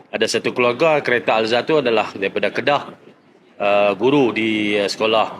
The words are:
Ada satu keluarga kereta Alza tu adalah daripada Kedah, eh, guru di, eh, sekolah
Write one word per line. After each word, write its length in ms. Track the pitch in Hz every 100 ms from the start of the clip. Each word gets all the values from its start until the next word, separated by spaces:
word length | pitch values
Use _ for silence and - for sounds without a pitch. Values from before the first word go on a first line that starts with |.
| -
Ada 160 | 104 110
satu 240 | 113 120
keluarga 480 | 123 123 123 165 147
kereta 400 | 127 120 - 113
Alza 240 | 113 120
tu 160 | 123 156
adalah 320 | 123 110 98 107
daripada 320 | 95 101 98
Kedah, 320 | - 127 143 - - - - _ _ _ -
eh, 300 | 101 101 104
guru 400 | 95 123 143 120
di, 400 | 107 110 107 104
eh, 160 | 104 98
sekolah 480 | - 110 110 95 -